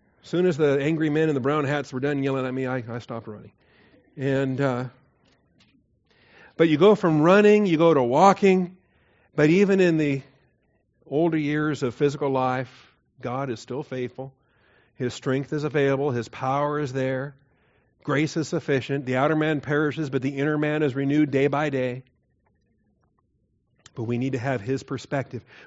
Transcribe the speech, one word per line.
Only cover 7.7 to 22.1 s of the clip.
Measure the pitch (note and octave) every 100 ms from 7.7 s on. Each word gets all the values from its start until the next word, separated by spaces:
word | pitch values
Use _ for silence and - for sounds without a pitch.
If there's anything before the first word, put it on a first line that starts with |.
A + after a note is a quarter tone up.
| D#3
go | E3+
to | D3
walking, | A#2+ C#3 G3 F#3 G3 F#3 F3+ - _ _ _ _ _
but | D3+ D3+
even | F3+ G3 F#3+
in | F3+ D#3+
the | D3 C3+ - _ _ _ _ _ _ _ -
older | C#3 E3+ D#3+
years | D3 D3+ D3+ C#3+
of | C3 -
physical | D3 C#3+ C#3+
life, | C3 C3 B2+ B2 - - _ _ _
God | B2 B2+ C#3
is | A2
still | - C#3+
faithful. | D3+ B2+ B2 - C3+ _ _ _ _ _ _ -
His | B2
strength | - C#3+ C3+ C#3
is | D#3
available. | D3 C#3+ C#3 C3+ C#3+
His | A#2+ G#2+
power | - C3 C#3+ D3 D3
is | C#3
there. | C3 C3 C3 C#3+ - _ _ _ _ _ _
Grace | - C#3 D#3 E3
is | C#3+
sufficient. | E3 - C#3 - C#3 B2+
The | B2+
outer | D3 D#3
man | D#3 D3
perishes, | C3+ D3 D3+ C3 C#3+
but | C3+
the | C3 C#3
inner | D3 D3+
man | D3+ D3+
is | D3 B2+
renewed | C#3 D3+ D3
day | C3+ C#3+
by | C#3+ D3+
day. | C3+ B2+ B2+ -